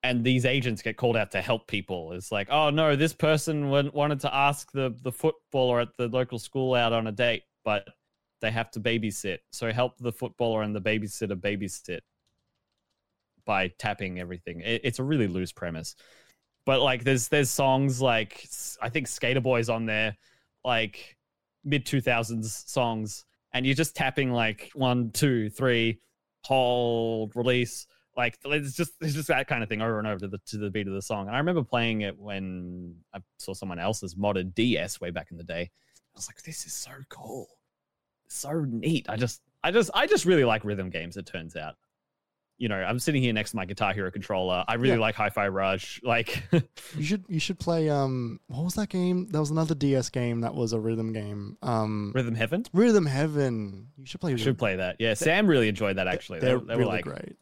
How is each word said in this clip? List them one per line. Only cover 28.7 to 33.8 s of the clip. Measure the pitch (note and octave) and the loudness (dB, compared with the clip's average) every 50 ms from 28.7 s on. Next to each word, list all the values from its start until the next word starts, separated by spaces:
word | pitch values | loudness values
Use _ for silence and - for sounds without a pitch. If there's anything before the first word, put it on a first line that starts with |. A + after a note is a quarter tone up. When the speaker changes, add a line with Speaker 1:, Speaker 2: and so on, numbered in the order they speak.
| C3 | -2
Speaker 1:
just, | - E3+ - - _ | -4 -4 -4 -4 _
it's | D#3+ D#3+ C#3+ | -4 -4 -2
just | D#3 D3+ | -4 0
that | - D#3 C3 C3+ - | 0 0 0 0 -2
kind | C#3+ A#2+ A2+ | -2 -2 -2
of | G2+ | -2
thing | A#2 G#2+ A2 | -2 -2 0
over | A2+ A2+ G#2+ | 0 0 -2
and | G#2+ | -2
over | G#2+ G#2 F#2 | -4 -4 -4
to | G2+ G2 | -6 -8
the, | F#2+ G2 _ | -10 -10 _
to | - - G#2 | -10 -8 -6
the | G#2+ G#2 | -6 -4
beat | F#2 G#2+ G2+ | -4 -4 -4
of | F#2+ F#2+ | -4 -6
the | G2 F#2+ | -6 -6
song. | - A#2 G#2 G2 | -4 -6 -6 -4
And | G2 A2 | -4 -2
I | B2+ | 0
remember | D3 E3+ F#3 E3 C3+ | 0 2 2 0 0
playing | - - A#2+ A#2 A#2 A2+ G#2+ G#2 | 0 0 0 0 0 0 -2 -2
it | G2+ G2 | -4 -6
when | - G2+ G#2 G2+ G2 G2 F#2+ F#2 F2+ F2+ F2 F2+ F2+ F2+ F2 E2+ E2+ F2 _ - | -8 -10 -8 -8 -6 -6 -6 -8 -8 -8 -10 -10 -10 -12 -12 -14 -18 _ _ -18
I | G2 F#2+ _ _ _ | -18 -18 _ _ _
saw | - - G2 | -12 -12 -10
someone | - - G2 F2 E2 | -10 -8 -8 -8 -4